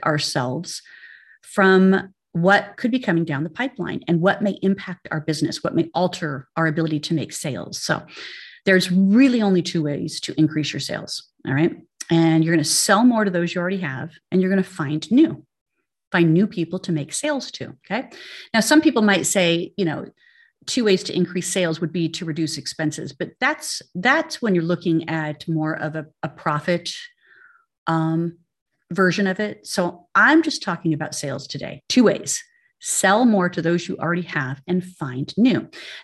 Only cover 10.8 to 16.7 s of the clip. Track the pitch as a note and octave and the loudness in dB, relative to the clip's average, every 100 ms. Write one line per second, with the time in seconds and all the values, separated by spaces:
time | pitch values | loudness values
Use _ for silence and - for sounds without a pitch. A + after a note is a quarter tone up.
10.8 | - G#2 - - - _ - C3+ F3 - | -8 -8 -8 -14 -14 _ -4 0 0 -2
11.8 | _ _ - E3 E3 D#3+ D#3+ E3+ D3 - | _ _ 0 4 4 4 4 2 2 0
12.8 | - F#3 B3 A3+ G3+ F3 E3+ F3+ F3 G3 | 2 6 6 4 0 0 -2 -2 -4 -4
13.8 | D3+ C3 E3 - - F#3 F#3 G3 F#3 - | -6 -8 -10 -14 -2 0 2 0 -2 -4
14.8 | D3 D3+ - B3 D#4+ - _ _ _ _ | -4 -4 2 4 4 2 _ _ _ _
15.8 | _ _ _ F3+ E3 E3 G#3 - D#3+ | _ _ _ 2 4 4 2 -2 -6